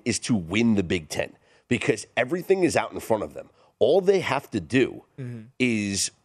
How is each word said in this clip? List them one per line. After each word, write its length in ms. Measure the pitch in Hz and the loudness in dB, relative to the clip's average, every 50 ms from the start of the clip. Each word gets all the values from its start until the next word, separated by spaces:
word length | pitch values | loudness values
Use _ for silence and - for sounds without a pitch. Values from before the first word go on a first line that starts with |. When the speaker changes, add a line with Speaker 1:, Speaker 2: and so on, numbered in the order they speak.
| - | -2
Speaker 1:
is 160 | 120 104 - | -4 -4 -4
to 140 | - - 123 | -2 -2 -2
win 400 | 101 82 78 95 110 117 117 110 | -2 -2 -2 0 2 2 4 2
the 80 | 101 92 | 2 0
Big 240 | 78 95 90 76 - | 0 -2 -4 -4 -6
Ten 240 | - - - - - _ _ _ _ _ _ | -6 -6 -6 -6 -10 _ _ _ _ _ _
because 400 | - 127 107 - - 120 104 - - _ | -2 -2 0 0 0 -2 -2 -6 -4 _
everything 460 | - 143 127 165 185 170 - 190 196 175 | -2 -2 0 -2 -4 0 0 2 4 4
is 140 | 151 - | 2 2
out 160 | 113 110 - - | 0 -2 -2 -6
in 80 | 87 | -8
front 240 | - - 113 107 87 | -2 -2 0 0 -2
of 100 | 73 69 | -4 -8
them. 160 | 69 - - _ _ _ _ _ _ | -12 -16 -16 _ _ _ _ _ _
All 200 | 107 123 160 196 | 4 4 4 4
they 200 | 185 185 214 185 | 4 4 2 2
have 280 | 127 - 131 143 - - - | 0 0 -2 -2 -2 -4 -6
to 80 | 107 | -6
do 420 | 82 76 120 135 117 - - - - _ _ - | -4 0 2 2 2 0 -2 -8 -18 _ _ -14
Speaker 2:
Mm-hmm. 220 | 131 123 120 113 110 123 _ - | -12 -12 -12 -12 -16 -14 _ 0
Speaker 1:
is 540 | 127 123 113 107 104 101 98 98 - - - _ _ | 0 2 2 0 0 -2 -2 -2 -4 -4 -6 _ _